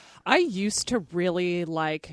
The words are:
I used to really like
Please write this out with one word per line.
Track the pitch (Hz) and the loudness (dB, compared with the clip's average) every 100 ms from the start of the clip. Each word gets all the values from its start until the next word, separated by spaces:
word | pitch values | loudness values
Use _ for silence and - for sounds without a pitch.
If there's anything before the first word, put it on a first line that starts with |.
| - - - | -20 -8 2
I | 311 | 2
used | 339 190 208 - - | 2 0 -2 -2 -2
to | 240 160 | -2 -2
really | 175 180 175 180 175 165 | 0 0 2 0 0 -2
like | 160 156 156 - | -2 -2 -2 -8